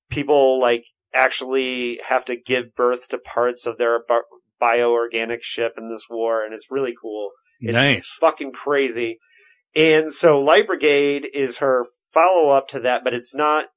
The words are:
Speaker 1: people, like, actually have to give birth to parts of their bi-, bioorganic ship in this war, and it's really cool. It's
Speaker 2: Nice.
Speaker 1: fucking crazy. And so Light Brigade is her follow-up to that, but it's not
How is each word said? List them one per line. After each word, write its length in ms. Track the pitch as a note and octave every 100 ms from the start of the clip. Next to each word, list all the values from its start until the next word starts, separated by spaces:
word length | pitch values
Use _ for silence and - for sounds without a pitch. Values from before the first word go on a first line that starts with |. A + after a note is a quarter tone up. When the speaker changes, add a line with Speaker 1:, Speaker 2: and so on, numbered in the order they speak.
| -
Speaker 1:
people, 500 | D3+ C#3+ D3 C3+ C3
like, 260 | B2 A#2+ - _ _
actually 880 | B2+ C3 - B2+ C3+ B2+ B2+ B2 A#2+ -
have 180 | C3 -
to 100 | B2
give 400 | - B2+ A#2 -
birth 320 | B2 B2 -
to 100 | A#2+
parts 480 | - - A#2+ B2 A#2+
of 120 | A2+
their 260 | A#2 A#2
bi-, 160 | A#2 A#2+ - - _ -
bioorganic 800 | A#2 A#2+ A#2+ A#2 A#2 A2+ A2+ A#2
ship 300 | - - A2+ A2+
in 120 | A2+
this 160 | A2 -
war, 340 | A#2 A2+ A2+
and 100 | A2
it's 160 | G#2+ -
really 240 | C3+ C3 A#2
cool. 320 | A2+ G#2+ G2+ - _ _
It's 140 | A2+
Speaker 2:
Nice. 440 | A#2+ C#3 G#2+ - -
Speaker 1:
fucking 320 | D#3+ D#3+ C#3
crazy. 680 | - C#3 C#3+ C3 A2+ A#2 A2+ _ _ _ _ _ D#3
And 380 | D#3+ D#3 D#3
so 260 | - E3+ D3
Light 280 | C#3 F#3 A3
Brigade 600 | D#3+ D3 C#3+ C#3+ C#3+ C#3
is 240 | C#3+ C3 A#2+
her 280 | C#3 B2+ A#2+ _ _
follow-up 540 | - F3 F3+ D3 C#3 -
to 100 | C3+
that, 220 | B2 A#2+
but 100 | B2
it's 220 | A#2+ A#2+ C3+
not 320 | D3+ D3+ -